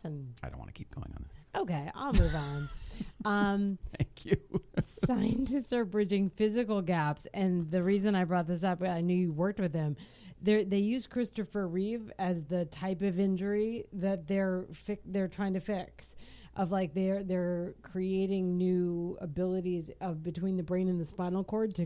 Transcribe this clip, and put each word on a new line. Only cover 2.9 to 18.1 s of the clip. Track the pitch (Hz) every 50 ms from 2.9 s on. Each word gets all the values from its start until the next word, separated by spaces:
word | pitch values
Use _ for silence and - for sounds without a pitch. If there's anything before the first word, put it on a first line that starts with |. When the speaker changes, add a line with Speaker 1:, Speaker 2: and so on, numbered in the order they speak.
| - - - - - - -
Speaker 1:
Um, | 214 202 208 202 202 202 202 202 202 196 180 - - - -
Speaker 2:
Thank | 151 - - - -
you. | 147 196 - - - - 165 - -
<laughs> | - - - - - - -
Speaker 1:
scientists | - 247 - - - 262 247 269 254 247 285 240 - 247
are | 240 233
bridging | 185 180 214 208 180 202 196 196 190
physical | - - 214 214 208 240 247 202 220 202 185
gaps, | 165 185 165 151 147 151 - - - -
and | - 190 190 180 175 170 156
the | 160 185 175
reason | 185 196 202 190 214 202
I | 185 180
brought | 165 180 180 170
this | 160 180 165 170
up, | 190 180 175 185
I | 185 175 170
knew | 170 175 180
you | 180 180 175 156
worked | 147 175 196 202 -
with | 190 175 147
him. | 165 156 151 147 - - - - - - 185 - - -
They're, | 190 214 214 190
they | 190 196 196
use | 202 208 240 262 -
Christopher | - - 247 247 - - - 208 - - 208 196
Reeve | 175 165 185 190 208 226 240 220 208 - -
as | 185 175 180 170 156
the | 139 175 180 175
type | 156 - 143 180 190 190 165
of | 196 202 180 175
injury | 196 196 190 175 190 202 208 208 214 220 226 233 208 - -
that | 196 175 196 196 185 156
they're | 147 196 196 196 190 185 180 180 - 165
fi-, | - - - 208 - -
they're | - 190 196 190 180
trying | 185 - 202 196 185
to | 190
fix. | - - 214 185 175 - - - - - - - - - - - - - -
Of, | - 190 165 196
like, | 190 190 160 139
they're, | 190 190 190 190 202 202
they're | 185 185 180 180 175 175 175 175 180 - -
creating | - - - 185 185 190